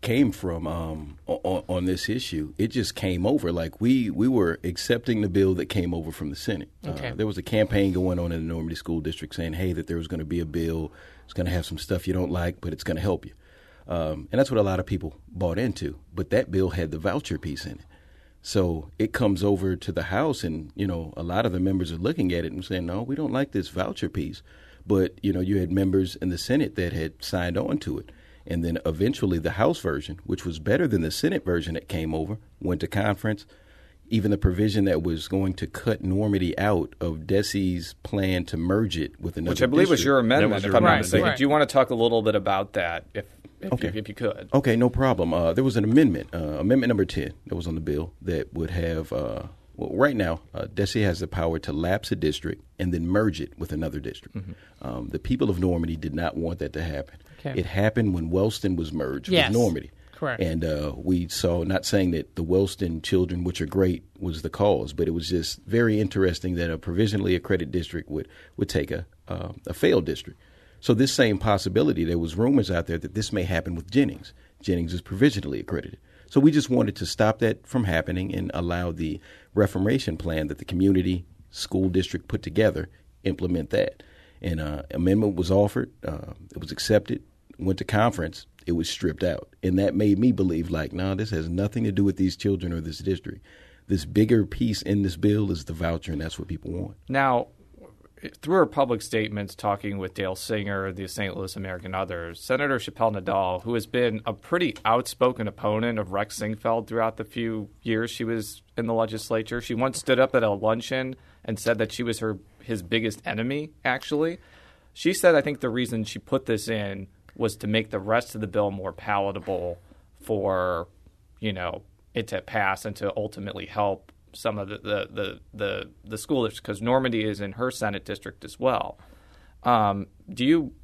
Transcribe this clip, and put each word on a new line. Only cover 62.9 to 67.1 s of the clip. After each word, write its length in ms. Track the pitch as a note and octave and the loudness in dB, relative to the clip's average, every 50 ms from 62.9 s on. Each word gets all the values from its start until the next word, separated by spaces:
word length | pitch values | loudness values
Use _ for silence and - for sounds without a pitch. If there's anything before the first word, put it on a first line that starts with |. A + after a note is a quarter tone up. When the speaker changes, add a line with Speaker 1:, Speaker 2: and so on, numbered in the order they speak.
| E2 D#2+ | -2 -4
Speaker 1:
children, 420 | - - - F#2 F2+ E2+ F2 F2 F2 | -4 2 2 2 2 2 0 -2 -2
which 180 | F2+ E2+ - E2+ | -2 -2 -2 -4
are 40 | |
great, 380 | D#2 - F#2+ F#2+ F#2 F2+ - - - _ - | -2 2 2 4 4 2 0 -4 -14 _ -8
was 240 | F#2+ F2 E2 D#2 - | -6 -6 -6 -4 -6
the 80 | D#2+ | -8
cause, 420 | - - - G#2 F#2+ C2+ A1 C#2 C#2+ | -2 2 4 4 4 4 0 -4 -2
but 160 | D2+ E2+ D#2+ | 0 0 0
it 40 | E2 | 0
was 180 | F2 D#2+ E2 | -2 -2 0
just 300 | F#2 F2 D#2+ - - - - | 0 0 0 -2 -6 -10 -8
very 340 | - F#2+ A#2 A#2+ A2+ G#2+ G#2 | 0 2 4 4 4 4 2
interesting 580 | A2 F#2 - F#2+ F#2+ F#2 F2 - - F#2 F2+ | 2 0 2 2 2 2 2 0 -2 -4 -2
that 140 | E2+ E2+ E2+ | 0 -2 -2
a 60 | E2 | -2
provisionally 580 | D#2+ - - E2+ F2+ A2 G#2+ | -4 -4 -4 0 2 2 2